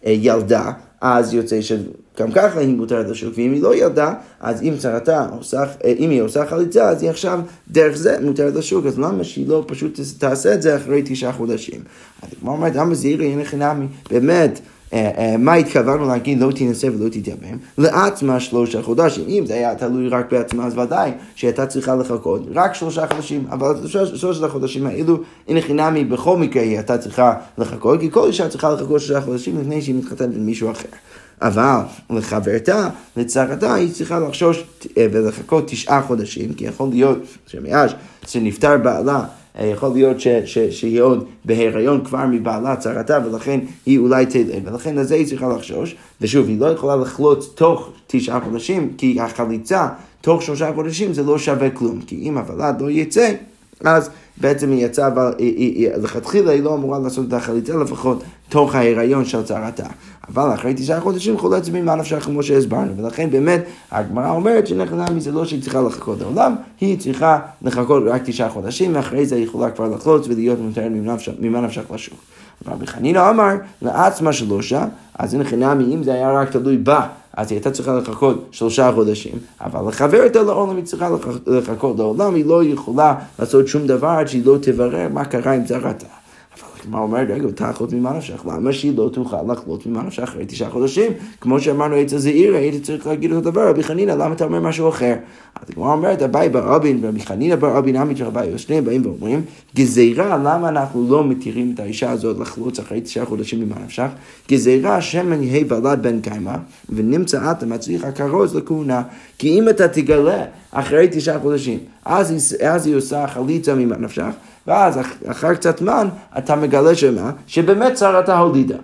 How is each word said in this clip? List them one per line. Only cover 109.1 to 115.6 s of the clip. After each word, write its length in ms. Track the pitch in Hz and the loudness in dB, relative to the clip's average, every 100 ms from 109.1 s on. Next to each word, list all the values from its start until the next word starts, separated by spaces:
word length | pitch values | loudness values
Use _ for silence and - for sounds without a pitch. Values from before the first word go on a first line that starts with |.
| - - _ | -12 -20 _
כי 200 | 147 175 | 2 4
אם 100 | 226 | 4
אתה 200 | 214 175 | 4 4
תגלה 560 | 156 139 151 147 196 175 - - | 2 2 4 4 2 -4 -12 -10
אחרי 360 | - 135 156 180 | -6 0 4 4
תשעה 280 | 156 151 151 | 4 -2 -2
חודשים, 380 | 135 147 131 113 - - | 0 -2 -2 -6 -8 -16
אז 260 | - 180 180 | -2 0 0
היא, 380 | 160 - - 147 | 0 -2 0 0
אז 180 | 170 151 | 0 2
היא 100 | 143 | 0
עושה 300 | 131 147 143 | 0 -4 -4
חליצה 480 | 127 131 165 160 | -4 -2 -2 0
ממה 220 | 135 120 113 | 2 0 -2
נפשך, 340 | 113 - - - - - - | -6 -6 -8 -8 -16 -18 0
ואז 340 | 190 190 135 | 4 4 2
אח-, 300 | 127 - - | -6 -8 -10
אחר 240 | 123 160 | -4 0
קצת 240 | 175 | 2